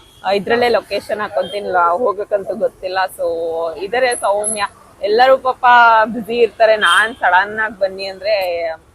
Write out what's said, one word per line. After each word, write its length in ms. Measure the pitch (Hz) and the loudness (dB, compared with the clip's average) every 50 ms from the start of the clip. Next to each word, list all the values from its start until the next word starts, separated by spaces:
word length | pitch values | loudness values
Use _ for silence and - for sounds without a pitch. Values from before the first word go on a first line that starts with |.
| - _ _ - - | -20 _ _ -8 -4
ಆ, 60 | 185 | -2
ಇದ್ರಲ್ಲೇ 380 | 202 202 180 190 233 240 247 240 | -2 -2 0 0 0 2 2 2
ಲೊಕೇಶನ್ 520 | 226 196 - - 202 202 202 - 214 208 | 0 0 -2 -4 -6 -6 -6 -6 -6 -6
ಹಾಕೊಂತೀನಿ, 480 | 214 190 196 185 185 185 202 202 202 196 | -6 -4 -4 -4 -4 -4 -6 -8 -6 -2
ಲ-, 280 | 185 180 175 170 175 | 0 2 2 2 2
ಹೋಗಕ್ಕಂತೂ 580 | 180 247 - 196 196 202 - 214 202 190 - 190 | 0 -2 -2 -2 -4 -4 -4 -4 -4 -4 -6 -6
ಗೊತ್ತಿಲ್ಲ. 440 | 226 190 170 - - - 185 185 190 185 190 - - | -4 -4 -4 -4 -8 -10 -6 -4 -4 -4 -4 -6 -6
So 80 | 185 170 170 165 170 165 165 165 170 170 160 151 180 | -6 -4 -4 -4 -4 -4 -4 -4 -6 -6 -6 -8 -8
ಇದಾರೆ 320 | 202 208 247 262 247 240 | -6 -2 0 0 0 0
ಸೌಮ್ಯ, 520 | - - 202 202 208 208 202 202 208 202 - - - - - _ _ - | -2 -2 -2 0 0 -2 -4 -4 -6 -6 -8 -8 -14 -20 -20 _ _ -4
ಎಲ್ಲರೂ 360 | 202 214 226 254 262 262 262 | 0 2 4 6 6 4 4
ಪಾಪ 260 | 262 262 254 - - 247 240 240 240 233 226 220 220 | 2 -2 -4 2 4 6 6 8 8 6 6 4 2
ಬ್ಯುಸಿ 340 | 240 208 240 208 196 233 240 | 0 -2 -8 -8 -6 0 0
ಇರ್ತಾರೆ. 380 | 240 214 - - 226 220 220 | 0 0 2 2 2 2 4
ನಾನ್ 380 | 214 202 175 175 190 208 220 262 | 2 2 2 4 2 2 0 -2
ಸಡನ್ 440 | - - 190 180 180 196 208 214 220 | -2 0 2 2 2 2 0 -4 -6
ಆಗಿ 200 | 220 214 214 190 | -6 -6 -4 -4
ಬನ್ನಿ 260 | 196 190 190 190 196 | -4 -4 -4 -8 -10
ಅಂದ್ರೆ 300 | 196 190 190 185 208 220 196 185 180 175 170 165 165 160 160 _ _ | -10 -10 -8 -4 -2 -2 0 -2 -2 -4 -4 -4 -6 -8 -10 _ _